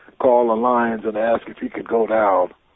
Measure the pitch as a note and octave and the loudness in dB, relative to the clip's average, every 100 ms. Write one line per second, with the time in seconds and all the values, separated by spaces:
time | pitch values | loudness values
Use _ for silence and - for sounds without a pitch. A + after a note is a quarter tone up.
0 | - _ C3 A#2+ A#2+ A2+ B2 A#2+ A#2 A2+ | -20 _ 2 4 2 0 2 0 0 -4
1 | G#2 G#2+ A2+ A2+ - A2 B2 G#2 - A#2 | -6 -2 -2 -2 -4 -12 -10 -10 -4 -2
2 | G#2+ A2 G#2 F#2 F2+ - _ | 0 2 2 2 0 -6 _